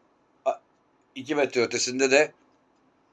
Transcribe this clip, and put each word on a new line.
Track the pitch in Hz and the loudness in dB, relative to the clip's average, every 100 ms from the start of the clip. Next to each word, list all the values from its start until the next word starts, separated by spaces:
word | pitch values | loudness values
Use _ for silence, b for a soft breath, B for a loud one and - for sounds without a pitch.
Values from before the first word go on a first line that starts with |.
| _ _ _ _ | _ _ _ _
A-, | - - _ _ _ _ _ | -6 -6 _ _ _ _ _
iki | 131 131 | -18 -6
metre | 147 127 123 | -2 0 0
ötesinde | 117 117 123 127 135 | -2 -2 -4 0 4
de, | 139 151 _ _ _ _ _ _ _ _ | 4 2 _ _ _ _ _ _ _ _